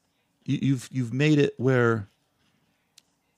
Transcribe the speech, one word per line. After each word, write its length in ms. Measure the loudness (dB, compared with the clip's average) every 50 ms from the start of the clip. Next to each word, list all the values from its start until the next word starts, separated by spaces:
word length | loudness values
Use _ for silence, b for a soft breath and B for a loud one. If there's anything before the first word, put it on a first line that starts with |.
| _ _ _ _ _ _ _ _ _
You, 120 | -6 -4 -2 -2
you've, 260 | -2 -2 -2 -6 -8 -8
you've 200 | -8 -6 -6 -2
made 260 | -2 2 2 4 4
it 160 | 2 0 0 -2
where 500 | 0 0 2 2 2 2 0 -2 -4 -10 _ _ _ _ _ _ _ _ _ _ _ _ _ _ _ _ _ _ _ _ _ _ _ _ _